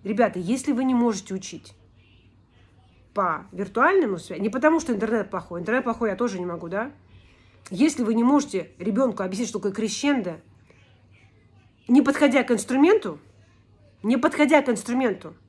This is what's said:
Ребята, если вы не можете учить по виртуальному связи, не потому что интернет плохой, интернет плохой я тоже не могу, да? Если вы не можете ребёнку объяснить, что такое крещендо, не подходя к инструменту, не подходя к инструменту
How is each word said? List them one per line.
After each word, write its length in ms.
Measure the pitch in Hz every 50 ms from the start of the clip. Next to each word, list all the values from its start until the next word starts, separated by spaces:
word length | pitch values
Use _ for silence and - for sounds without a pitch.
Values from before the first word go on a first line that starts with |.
| -
Ребята, 340 | 196 214 202 240 202 - 180
если 320 | 175 175 240 262 262 294
вы 140 | 277 226 262
не 80 | 262 254
можете 400 | 240 240 233 214 185 - - 190
учить 400 | 190 185 - - 156 - - - _ _ _ _ _ _ _ _ _ _ - _ _ _ _ _ _ _ _ _ _ _ _ _ _ _ _ _
по 320 | 196 190 175 160 151 - -
виртуальному 680 | - 175 202 190 - 240 254 320 392 392 320 220 190 170
связи, 220 | - - 180 175
не 80 | 196 220
потому 320 | 202 254 247 302 320 330
что 140 | - - 240
интернет 360 | 196 208 220 226 226 196 -
плохой, 300 | - 185 165 - 175 175
интернет 240 | 175 185 226 262 262
плохой 280 | 247 226 233 240 220
я 40 | 190
тоже 240 | 180 240 240 196 185
не 60 | 180
могу, 240 | 180 170 170 170 170
да? 240 | 180 202 226 294 294 _ _ _ _ - - _ _ _ _ _ _ _ _ -
Если 340 | 190 175 254 320 - - 240
вы 100 | 208 226
не 100 | 220 233
можете 480 | 247 285 285 - - - 190 160 - - _
ребёнку 440 | 175 208 196 233 269 247 208 - 190
объяснить, 260 | 185 196 190 240 196
что 100 | - 208
такое 140 | 190 202 190
крещендо, 640 | 220 214 214 - - - 285 285 262 196 180 165 156 - _ _ _ _ _ _ _ _ _ _ _ _ _ _ _ _ _ _ _ _ _ _ _ _ _ _ _ _ -
не 120 | 240 277
подходя 420 | 247 262 277 - 302 285 233 277 240
к 80 | -
инструменту, 680 | 247 214 - - 247 262 285 339 415 440 - 196 156 147 - - _ _ - _ _ _ _ _ _ _ _ _ _ _
не 140 | - 208 247
подходя 460 | 254 247 302 - - 294 269 311 294
к 80 | 277 269
инструменту 640 | 233 196 - - 240 254 262 233 190 - - 156 170 _ _